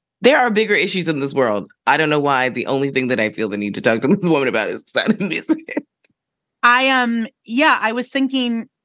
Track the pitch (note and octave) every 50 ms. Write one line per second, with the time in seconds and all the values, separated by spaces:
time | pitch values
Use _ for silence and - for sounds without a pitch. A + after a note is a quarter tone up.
0 | _ _ _ _ G3 A#3+ D4 D4 B3+ A#3+ G#3 G#3+ A3 G3 G#3 D3 E3 G3+ F3+ F#3
1 | E3+ E3+ D#3 C#3 C#3 C#3 - C#3 B2+ A2+ G#2 G2+ G2+ - _ _ - A#2+ C#3 D3
2 | D#3 D3+ D3+ D3+ C#3+ C#3+ C#3 B2+ B2+ B2+ A#2 B2 - - C3+ C3+ C#3 C#3 C3+ C3
3 | C3 B2 C3 A2 G#2+ G#2+ - - A2 G2+ G#2 G#2 G#2 G#2 G2 - - B2 A2+ A2+
4 | B2 C3+ G3 - E3+ F3 D#3 C#3+ C3+ B2 A#2 A2 G#2 - - - - _ - B2+
5 | - - - - G3 F#3 - - - - D#4+ D#4+ D#4+ - - D4 - _ _ _
6 | _ _ _ _ _ _ _ _ _ _ _ _ - A#3+ A#3+ B3+ C4 C4+ C4+ B3+
7 | B3 A#3+ A#3 A#3 A3+ - _ _ _ - A3+ B3+ D4+ D#4 B3+ - - A3 A3+ B3
8 | B3 - - C4+ C4+ C4 C4+ C4 B3 A#3+ A#3 A3+ - - _ _ _